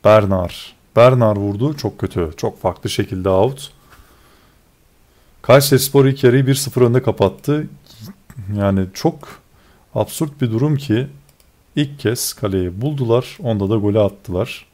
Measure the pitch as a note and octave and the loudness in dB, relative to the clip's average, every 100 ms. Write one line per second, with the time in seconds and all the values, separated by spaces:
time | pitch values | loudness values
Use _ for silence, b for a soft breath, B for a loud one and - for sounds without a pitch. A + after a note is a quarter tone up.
0 | G#2 G#2+ G2+ F#2+ F2 - - _ _ A2 | 6 4 4 -2 -4 -10 -20 _ _ 4
1 | B2 C3 A2 G#2 G2+ G2+ C#3 D3 G#2+ - | 6 6 2 0 -4 -2 -4 -4 -8 -6
2 | F#2+ - D#2+ - A2 - F#2+ F2+ G#2 - | -6 -4 -6 -4 -8 -4 -4 -4 -6 -6
3 | G2+ F#2+ F#2+ F#2+ A#2+ C#3 - _ b b | -6 -4 0 2 2 -2 -18 _ b b
4 | b b b b b b _ _ _ _ | b b b b b b _ _ _ _
5 | _ _ _ _ - C3+ C#3 C3 - C#3 | _ _ _ _ 4 4 6 0 2 2
6 | C3+ C3+ B2+ C#3 C3 C#3 - B2 B2 B2 | 2 4 4 4 2 -2 -2 2 2 4
7 | B2+ - G2 - - D3+ - - _ - | 0 0 0 0 -4 -4 -4 -16 _ -20
8 | A2 - _ C3 G2 G#2 G2+ G2 F#2 - | -20 -20 _ -18 -8 -2 0 0 -2 -2
9 | E3 E3+ - - _ b b b b - | -4 -4 -20 -20 _ b b b b -6
10 | G#2 - D#3+ C#3+ B2 A2 D3 C#3+ - G#2+ | -6 -6 -8 -4 -4 -2 -2 -2 -2 -4
11 | C#3 - _ _ _ _ _ - D3 C#3+ | -4 -14 _ _ _ _ _ -4 -4 -4
12 | G#2 B2 - - G#2 F#2+ F2+ F#2 C#3 D3 | -4 -4 -8 -6 -4 -2 -4 -4 -6 -4
13 | A#2+ A#2 B2+ - C#3 G#2+ G2 A2+ G2+ G#2+ | 0 0 -2 -10 -4 -2 0 0 0 0
14 | G2+ - - F2+ - - _ | 0 -4 -8 -6 -6 -10 _